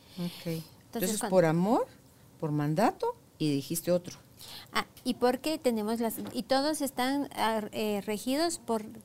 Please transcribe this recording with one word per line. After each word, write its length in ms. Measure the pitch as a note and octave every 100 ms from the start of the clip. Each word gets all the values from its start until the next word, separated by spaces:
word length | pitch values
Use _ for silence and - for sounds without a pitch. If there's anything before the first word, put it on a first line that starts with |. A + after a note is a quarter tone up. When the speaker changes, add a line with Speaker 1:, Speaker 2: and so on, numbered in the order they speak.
| - -
Speaker 1:
Ok. 280 | F3 - E3+
Speaker 2:
Entonces, 160 | E3 D#3 - -
Speaker 1:
Entonces, 340 | A#3+ A3+ G#3
Speaker 2:
cuando 100 | G#3 F#3
Speaker 1:
por 80 |
amor, 420 | D#3+ E3 F#3+ C#4+ C5 - - - - -
por 100 | D#3
mandato, 640 | D3 D3 D#3 B3+ F#4+ A#4 B4 - -
y 120 | D3+
dijiste 420 | C#3 C#3 E3+ -
otro. 240 | F3 F3 - - - - - -
Speaker 2:
Ah, 140 | A3 - -
y 100 | B3+
porque 440 | - B3 B3+ D#4 D#4
tenemos 420 | B3+ A3+ G#3+ A#3
las, 140 | A3+ G3+ G#3
y 120 | B3
todos 360 | - C4 D4 D4
están, 480 | C4+ - B3+ C#4+ C#4 -
ah, 260 | G#3+ A3 G#3
eh, 280 | - G#3+ G3+ G#3+
regidos 520 | G#3 B3 C#4 E4+ E4
por 260 | - A3 G#3+ -